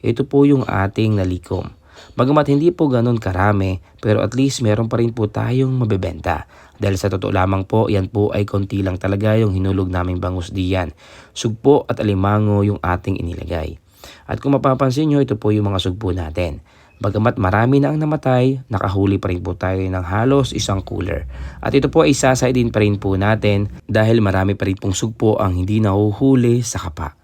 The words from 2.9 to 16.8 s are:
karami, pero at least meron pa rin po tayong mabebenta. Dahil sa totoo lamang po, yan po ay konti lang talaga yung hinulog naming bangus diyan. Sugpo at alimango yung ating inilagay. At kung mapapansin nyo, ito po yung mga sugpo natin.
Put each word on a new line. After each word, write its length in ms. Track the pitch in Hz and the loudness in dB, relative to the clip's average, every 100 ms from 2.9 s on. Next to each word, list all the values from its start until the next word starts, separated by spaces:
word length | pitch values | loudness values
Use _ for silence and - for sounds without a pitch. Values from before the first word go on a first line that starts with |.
| 123 120 117 | 2 2 0
karami, 560 | 101 92 101 101 98 95 - _ | -2 0 2 2 0 -4 -10 _
pero 240 | 117 104 101 | 0 0 0
at 80 | |
least 320 | 117 135 127 117 | 0 0 0 0
meron 240 | 104 113 | 0 0
pa 80 | 117 | 0
rin 160 | 117 | -2
po 160 | 117 107 | 0 -4
tayong 400 | 110 113 127 131 131 | -2 -2 0 0 0
mabebenta. 720 | 123 98 92 80 90 78 - - - _ | 0 0 -2 -4 -4 -4 -6 -20 -20 _
Dahil 200 | 101 95 | -2 0
sa 120 | 104 | -2
totoo 240 | 98 98 | -2 -2
lamang 320 | 98 95 95 95 | 0 0 0 0
po, 240 | 110 110 | 0 2
yan 200 | 101 95 | 0 -2
po 200 | 107 104 | 0 0
ay 120 | - 104 | 0 -2
konti 400 | 101 98 101 95 | -2 -2 -2 -2
lang 160 | 92 | -4
talaga 320 | 95 98 107 107 | -4 -2 2 2
yung 160 | 110 | 2
hinulog 360 | 95 95 95 92 | 0 0 0 0
naming 320 | 90 90 90 | -2 -2 -4
bangus 320 | 92 92 87 | -4 -6 -6
diyan. 400 | 101 92 92 90 - - - - | -4 -2 -2 -4 -8 -20 -20 -20
Sugpo 560 | - 117 110 135 143 - | -6 -4 0 4 4 2
at 80 | - | -2
alimango 600 | 107 98 98 107 107 104 | 0 0 2 2 2 2
yung 160 | 101 101 | 2 0
ating 360 | 87 90 - 95 | -2 -2 -2 -4
inilagay. 640 | 85 82 80 85 78 80 _ _ - - - | -4 -6 -6 -6 -6 -10 _ _ -20 -20 -8
At 80 | - | -6
kung 160 | 139 | 0
mapapansin 560 | 139 139 131 135 127 156 | 2 2 2 0 2 2
nyo, 120 | 143 | 2
ito 160 | 135 107 | 2 0
po 120 | 107 | 0
yung 240 | 107 101 | 0 0
mga 80 | 95 | 0
sugpo 320 | 92 90 98 | -2 -2 -4
natin. 480 | 90 80 80 87 73 - _ | -4 -4 -4 -4 -6 -16 _